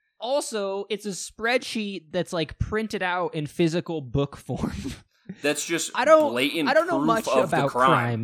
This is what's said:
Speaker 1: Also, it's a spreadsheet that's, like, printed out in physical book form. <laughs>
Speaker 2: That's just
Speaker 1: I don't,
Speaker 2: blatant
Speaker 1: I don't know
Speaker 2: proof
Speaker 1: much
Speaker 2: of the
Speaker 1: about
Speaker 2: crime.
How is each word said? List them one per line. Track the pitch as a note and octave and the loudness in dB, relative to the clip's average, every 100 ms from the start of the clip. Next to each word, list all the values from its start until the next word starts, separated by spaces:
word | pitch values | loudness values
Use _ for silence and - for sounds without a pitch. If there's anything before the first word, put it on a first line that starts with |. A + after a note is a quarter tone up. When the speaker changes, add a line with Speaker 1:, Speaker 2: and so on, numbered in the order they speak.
| _ _ | _ _
Speaker 1:
Also, | A3+ C#4 C#4+ A3 G3 G3 G3+ | -4 -2 -2 -4 -4 -4 -6
it's | G#3 G#3 | -6 -6
a | |
spreadsheet | F3+ - - A3+ B3+ - A3+ G#3 G3 D#3 | -8 -10 -6 0 0 0 -4 -4 -6 -6
that's, | F3+ E3 | -6 -4
like, | F3 D#3+ - | -4 -4 -4
printed | - G#3+ A3 G3+ | -4 -2 -4 -4
out | F3+ F3+ E3 | -2 -2 -2
in | D#3+ D3 | -4 -6
physical | - E3+ E3+ - D#3+ | 0 2 2 -2 -6
book | C3 C3+ C#3 - | -4 -2 -2 -4
form. | - B2+ - | -8 -4 -4
<laughs> | - - - _ _ - - | -4 -8 -12 _ _ -20 -4
Speaker 2:
That's | C#3+ D3 | -2 -2
just | - E3 - | -2 -4 -4
Speaker 1:
I | - | 0
don't, | C4 D#4 D#4 | 6 6 6
Speaker 2:
blatant | A#3+ D3 E3 D3+ | 2 0 2 2
Speaker 1:
I | |
don't | D4+ F4 | 2 2
know | E4 | 0
Speaker 2:
proof | C#4+ | 2
Speaker 1:
much | A3+ A3 | 2 2
Speaker 2:
of | C4 F3 | 2 2
the | D#3+ | 2
Speaker 1:
about | C#3+ | 0
Speaker 2:
crime. | B2 C3 B2+ A#2+ A2+ | 4 4 4 2 -2